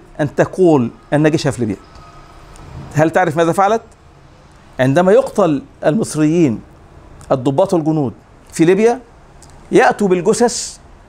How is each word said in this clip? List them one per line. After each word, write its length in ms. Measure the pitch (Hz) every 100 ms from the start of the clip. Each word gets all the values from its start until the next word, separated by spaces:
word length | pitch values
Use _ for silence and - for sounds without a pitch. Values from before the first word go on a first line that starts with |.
| - -
أن 160 | - -
تقول 540 | 156 - 180 147 117 - -
أن 180 | 147 156
جيشها 200 | 151 147
في 80 | 120
ليبيا. 160 | 110 - - - - - - - - - - - -
هل 160 | 143 160
تعرف 280 | 185 175 156
ماذا 140 | 165
فعلت؟ 300 | 180 196 226 - _ - - - - - - - -
عندما 320 | 131 147 185
يقتل 520 | 233 262 - 180 139 - - 156
المصريين 760 | 151 - 151 151 170 147 107 - - - - - - -
الضباط 420 | 135 131 139 190
والجنود 400 | 175 151 156 127 - _ - -
في 120 | - 160
ليبيا 340 | 190 226 247 - - - - - - -
يأتوا 360 | - 254 - 202
بالجثث 720 | 180 170 214 233 - - - - -